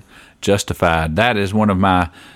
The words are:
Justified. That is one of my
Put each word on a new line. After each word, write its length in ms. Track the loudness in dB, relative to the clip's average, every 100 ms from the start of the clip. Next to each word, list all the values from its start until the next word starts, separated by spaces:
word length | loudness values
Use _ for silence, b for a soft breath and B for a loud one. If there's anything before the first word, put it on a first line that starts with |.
| -18 B B B
Justified. 720 | -2 -2 -2 -2 0 0 0 0
That 200 | 0 0
is 180 | -2
one 160 | 0 0
of 60 | 2
my 320 | 2 2 0 B B